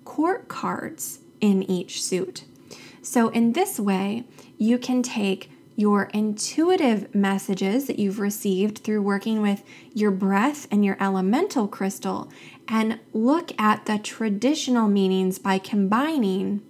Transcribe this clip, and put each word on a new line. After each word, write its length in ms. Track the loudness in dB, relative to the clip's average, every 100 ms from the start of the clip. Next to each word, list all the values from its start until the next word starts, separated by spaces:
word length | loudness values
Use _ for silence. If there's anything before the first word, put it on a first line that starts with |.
court 440 | -10 -2 -2 -2 -6
cards 720 | -8 -6 -6 -8 -10 -12 -14 -18 0
in 240 | 2 4
each 400 | 2 -2 -4 -8
suit. 400 | -4 -2 -4 -8 -18 -20 -20 -20 -20 -18
So 280 | -2 2 2
in 240 | 2 2
this 260 | 2 -2 -2
way, 440 | 0 0 -2 -6 -10 -18 -14 -2
you 200 | 2 2
can 260 | 0 -2
take 480 | -2 -2 -2 -2 -6 -20 -12 0
your 280 | 2 2 0
intuitive 1040 | -2 -2 -2 -4 0 2 4 4 2 0 0
messages 720 | 2 0 -2 -2 0 0 -2
that 100 | -2
you've 220 | -2 -2
received 600 | -4 -2 -2 0 0 -2
through 220 | -4 0
working 400 | 0 0 0 0
with 220 | 0 0 -6 -20 -10
your 180 | 0 0
breath 560 | 2 2 2 2 -2 -2
and 160 | 2 2
your 120 | 2
elemental 680 | 0 0 0 0 0 -2 -2
crystal 640 | -2 -6 -4 -6 -6 -8 -18 -20 -18 -4
and 320 | -2 -2 -4 -6
look 400 | 0 2 2 0 2
at 260 | 4 4 2
the 120 | -2
traditional 880 | -4 -4 -2 0 2 0 0 2 4
meanings 520 | 4 4 2 0 0
by 180 | 0 0
combining 1040 | 0 0 2 2 0 0 0 0 -2 -4 -6